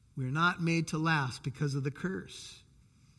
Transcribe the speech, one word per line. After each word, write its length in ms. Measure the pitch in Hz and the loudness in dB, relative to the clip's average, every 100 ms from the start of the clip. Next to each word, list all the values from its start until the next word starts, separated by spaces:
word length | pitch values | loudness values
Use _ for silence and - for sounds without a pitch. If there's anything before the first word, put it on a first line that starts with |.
| _ - | _ -6
we're 140 | 127 | -2
not 320 | 151 175 185 | 4 4 4
made 260 | 165 165 160 | 2 2 2
to 100 | 156 | 0
last 440 | 160 156 131 - | 2 4 2 -4
because 320 | 143 - 147 | -8 -2 -2
of 80 | 139 | 0
the 80 | 135 | -2
curse. 640 | - 175 190 - - - - - - - _ - | -4 -6 -6 -8 -16 -18 -20 -20 -20 -20 _ -20